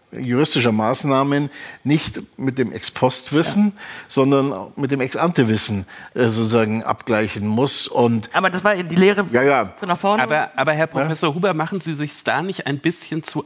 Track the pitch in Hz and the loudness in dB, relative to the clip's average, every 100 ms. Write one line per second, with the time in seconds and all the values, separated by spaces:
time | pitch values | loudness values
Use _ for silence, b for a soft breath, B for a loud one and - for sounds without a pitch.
0 | - 113 127 123 151 147 120 107 110 131 | -16 -8 -2 2 2 2 2 2 0 0
1 | 147 135 139 143 147 B B B 131 151 | 2 2 2 0 -2 B B B 0 0
2 | - - - - 131 131 113 - - - | 0 -10 -14 -6 -4 -2 -2 -2 -8 0
3 | 127 - - 147 165 202 208 202 B B | 0 0 0 0 2 4 2 0 B B
4 | B - 135 139 139 98 95 - 139 139 | B 0 4 4 2 -4 -10 -6 -4 -2
5 | 131 - 180 170 117 110 - 101 92 B | -2 0 0 2 2 2 0 -4 -6 B
6 | B - 120 110 110 117 110 110 - - | B 0 2 2 2 2 2 -2 -4 -6
7 | - 107 110 110 104 110 135 - - - | -2 0 0 -2 -2 0 2 0 -2 2
8 | 120 117 107 - 185 180 208 196 175 170 | 2 2 -2 -2 0 0 0 0 0 4
9 | 190 202 180 117 135 135 101 - 190 175 | 4 4 2 2 4 4 0 -4 -4 -2
10 | 196 208 - 151 127 - 135 151 160 - | 0 2 2 0 -2 -2 0 2 0 0
11 | 147 156 165 147 190 160 160 202 160 147 | -2 0 -2 0 0 0 -2 -4 -6 -6
12 | 151 - - 120 180 185 - 139 165 175 | -6 -6 -2 -2 -2 -6 -4 -2 -2 -4
13 | - 156 - 151 | -6 -8 -6 -6